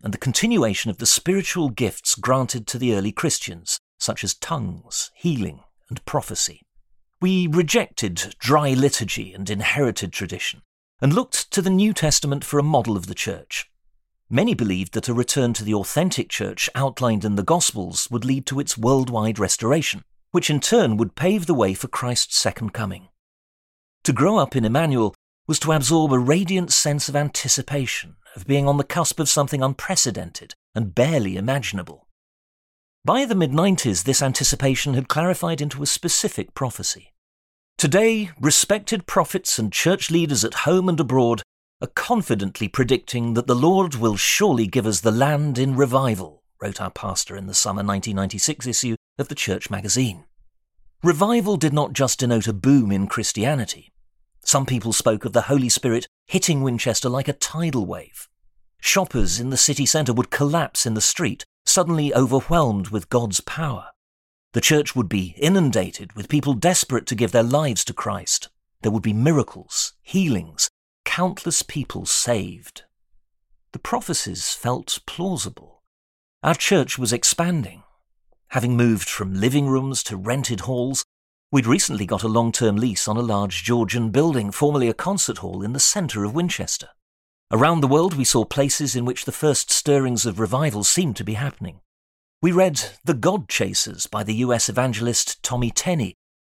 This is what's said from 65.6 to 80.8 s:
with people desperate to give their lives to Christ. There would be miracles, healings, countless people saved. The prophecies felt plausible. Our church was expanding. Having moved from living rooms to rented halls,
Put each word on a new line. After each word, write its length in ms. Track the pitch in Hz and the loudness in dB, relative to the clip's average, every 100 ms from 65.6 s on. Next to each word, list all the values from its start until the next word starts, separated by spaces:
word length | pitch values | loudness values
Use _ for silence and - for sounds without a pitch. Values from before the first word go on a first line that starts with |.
| 147 107 92 - 98 | 4 2 -2 -6 -14
with 140 | 110 95 | -12 0
people 260 | 151 143 120 | 0 2 2
desperate 500 | 175 180 - 120 - | 2 2 0 -2 -2
to 80 | 107 | -2
give 160 | 117 | 2
their 120 | 120 | 4
lives 420 | 117 143 151 104 - | 4 2 0 -2 -4
to 80 | |
Christ. 560 | - 107 95 90 - - _ _ _ | -4 -6 -6 -4 -4 -6 _ _ _
There 100 | 107 | -2
would 100 | 107 | 0
be 120 | 110 | 0
miracles, 800 | 107 139 151 110 92 - - - _ | 2 4 2 0 -6 -10 -6 -6 _
healings, 680 | - 190 175 104 80 76 - _ _ _ - | -4 0 2 0 -4 -4 -4 _ _ _ -6
countless 560 | - 180 - 170 156 | -2 -2 -2 -4 -2
people 420 | - 151 - 92 80 | -4 -6 -6 -6 -2
saved. 800 | - - 113 95 92 - - - _ _ _ _ _ _ _ _ | -2 0 0 -2 -10 -18 -20 -20 _ _ _ _ _ _ _ _
The 80 | - | -12
prophecies 720 | - 240 - 117 104 90 - | -6 -6 -4 -4 -4 -6 -6
felt 460 | - 123 127 - - - | -4 -4 -4 -4 -8 -8
plausible. 800 | - 185 165 95 - - _ _ _ _ _ _ - | -6 -4 -4 -6 -10 -20 _ _ _ _ _ _ -4
Our 140 | 143 170 | -2 0
church 420 | - 190 131 - | 4 4 4 0
was 160 | 120 | -2
expanding. 720 | 120 - - 170 170 98 - - _ _ _ _ _ - | 2 0 2 0 0 -4 -10 -20 _ _ _ _ _ -4
Having 260 | 131 120 120 | -2 2 4
moved 320 | 120 107 - | 4 4 0
from 260 | - 95 | -6 -4
living 360 | 95 117 143 139 | 0 2 2 2
rooms 340 | 131 135 131 | 0 0 -4
to 140 | - 98 | -6 -6
rented 440 | 101 131 127 113 | -4 -4 -2 -4
halls, 440 | - 127 | -4 -2